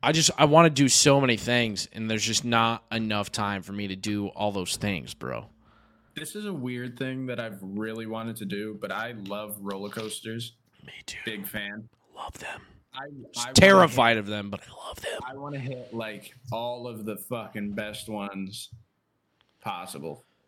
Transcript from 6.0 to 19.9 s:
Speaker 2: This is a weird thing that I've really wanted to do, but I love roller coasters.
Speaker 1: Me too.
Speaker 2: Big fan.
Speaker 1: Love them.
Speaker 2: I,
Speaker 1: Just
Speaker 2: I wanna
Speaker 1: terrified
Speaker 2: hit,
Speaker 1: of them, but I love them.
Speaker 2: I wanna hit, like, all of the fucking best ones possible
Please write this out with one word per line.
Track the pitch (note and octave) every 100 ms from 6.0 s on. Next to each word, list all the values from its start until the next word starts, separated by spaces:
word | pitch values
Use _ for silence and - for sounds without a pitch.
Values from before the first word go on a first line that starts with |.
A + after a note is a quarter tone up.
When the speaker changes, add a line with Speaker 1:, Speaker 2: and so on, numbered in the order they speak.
| _ -
Speaker 2:
This | D3+ G#3
is | G#3
a |
weird | F3 B2+ B2 B2 A#2+
thing | C3 C3 C3
that | A#2+
I've | A2+ G2
really | F#2+ G2+ A2 A2 A2
wanted | A2 A2+ A2+
to | G#2
do, | G2+ G#2+ G#2
but | G2+
I | F#2+ A2+
love | A#2+ G2 G2+ G#2+ G2
roller | G2+ G2 G2+
coasters. | G#2+ A2 - A2 A2+ A#2 _ _ _ -
Speaker 1:
Me | - -
too. | - -
Speaker 2:
Big | G#2+ G2
fan. | G#2+ G2+ G#2 A#2 _ _ -
Speaker 1:
Love | - -
them. | - - - - _ C3
Speaker 2:
I, | C#3+ C#3+ A#2
Speaker 1:
Just | -
Speaker 2:
I | B2
wanna | C3+
Speaker 1:
terrified | F#3+ G3 E3+ B2+ A#2 A2+
Speaker 2:
hit, |
Speaker 1:
of | G2+
them, | G#2 G2+
but | G2+
I | - - -
love | -
them. | - - C3
Speaker 2:
I | C3+
wanna | C#3+ C#3+
hit, | C3 B2+ A#2+ A2+
like, | A2 G#2 - - -
all | A2+ A#2+ B2 A#2+
of | A2 G#2
the | G2+
fucking | - A#2+ G#2 A2 G#2
best | G2+ G#2+ G#2 -
ones | G#2+ G2+ G2 F#2+ A2 - - _ _ _ _ _ _ _ _
possible | - F#2 F2+